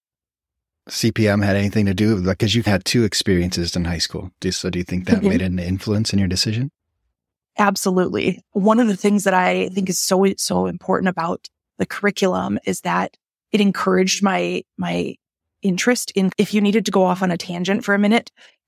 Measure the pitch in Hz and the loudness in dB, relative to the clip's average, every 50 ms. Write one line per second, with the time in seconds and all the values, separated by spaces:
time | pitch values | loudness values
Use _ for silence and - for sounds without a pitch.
0 | _ _ _ _ _ _ _ _ _ _ _ _ _ _ _ _ _ - - - | _ _ _ _ _ _ _ _ _ _ _ _ _ _ _ _ _ -12 -6 -2
1 | - 113 110 - 110 104 101 104 104 104 98 101 101 101 - 113 104 98 95 92 | -2 0 2 2 2 2 4 2 2 2 2 2 0 0 0 2 2 2 2 2
2 | 107 107 113 95 90 95 92 - 117 104 110 120 107 107 104 90 - - - 123 | 2 2 2 2 2 0 0 0 0 0 0 0 2 2 0 0 0 0 0 2
3 | 113 98 - - - 104 95 90 87 90 - 90 85 82 - 90 87 85 85 82 | 2 0 0 -2 0 2 2 2 2 0 -2 -4 -4 -4 -2 -2 -2 -2 -2 -4
4 | - - - 80 80 87 - - - 92 90 - - - - - 90 - - 92 | -4 -4 -6 -8 -10 -12 -10 -8 -6 -6 -4 -4 -4 -4 -4 -4 -4 -4 -4 -4
5 | 92 - - 98 98 98 98 87 92 92 90 90 - - 92 92 - 110 104 104 | -2 0 0 2 2 2 0 0 0 -2 -2 -4 -2 -4 -4 -4 -2 -2 0 0
6 | 110 - - 101 98 87 90 92 - 110 107 117 131 143 - _ _ _ _ _ | 0 0 0 0 0 0 0 -2 -2 -2 -2 -2 -4 -6 -8 _ _ _ _ _
7 | _ _ _ _ _ _ _ _ _ _ _ - 208 202 202 - - 196 185 185 | _ _ _ _ _ _ _ _ _ _ _ 0 0 0 0 0 0 0 2 2
8 | 180 - - 107 - - 180 - - _ - 208 185 220 220 233 247 214 196 - | 2 0 0 -2 0 -2 -2 -4 -6 _ -4 0 2 4 4 4 4 2 2 0
9 | - 202 208 208 180 196 185 185 180 180 180 185 185 180 185 202 190 180 175 - | 2 2 2 2 2 2 2 2 2 2 0 0 -2 -2 -2 -2 -2 -2 -2 -2
10 | - - 196 185 196 196 196 - - - 185 180 190 185 170 175 - - 190 - | -2 0 2 2 2 2 0 -2 -4 -2 0 0 0 -2 -4 -6 -4 -2 -2 0
11 | 185 185 185 175 165 170 185 - - - _ _ _ _ _ - 190 - - - | 0 0 -2 -2 -4 -4 -6 -8 -10 -16 _ _ _ _ _ -6 -6 -6 -4 -2
12 | - 208 202 - 202 185 180 185 185 190 202 - - 196 185 - - 180 175 180 | -2 -2 0 0 0 0 0 0 -2 -2 -4 -4 -4 -4 -6 -4 -4 -4 -2 -2
13 | 185 - - _ _ _ _ _ _ _ - 208 208 202 185 - - 190 185 185 | -4 -4 -8 _ _ _ _ _ _ _ 0 2 2 2 0 0 0 2 2 2
14 | 190 190 - - 196 196 185 180 175 175 180 - - _ _ - 180 175 175 175 | 2 2 0 0 0 0 0 0 -2 -2 -4 -6 -8 _ _ -8 -6 -4 -4 -4
15 | 170 - - - _ _ _ _ _ _ _ _ - 196 175 185 - 240 247 - | -4 -6 -8 -12 _ _ _ _ _ _ _ _ -2 -2 -2 0 2 0 0 0
16 | - - - 196 190 185 - - 202 - 196 214 208 202 196 220 196 208 196 202 | -2 -4 -2 0 0 0 2 0 0 0 0 2 2 2 2 2 0 0 2 2
17 | 185 180 180 185 196 185 175 170 - - 175 175 180 185 196 - - 196 202 202 | 2 2 2 0 0 -2 -2 -4 -6 -8 -8 -4 -2 -2 -2 -2 0 0 2 2
18 | 208 208 226 233 233 - - _ - - _ _ _ | 4 4 2 2 0 -4 -12 _ -20 -20 _ _ _